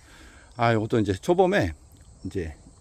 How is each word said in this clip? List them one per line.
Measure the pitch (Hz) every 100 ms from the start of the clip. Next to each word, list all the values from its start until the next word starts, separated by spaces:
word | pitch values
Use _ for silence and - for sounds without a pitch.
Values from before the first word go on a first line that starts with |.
| - - - - - -
아, | 117
요것도 | 110 110 120
이제 | 101
초봄에 | 95 - 175 185 202 98 78 - - - -
이제 | 95 98 80 - - -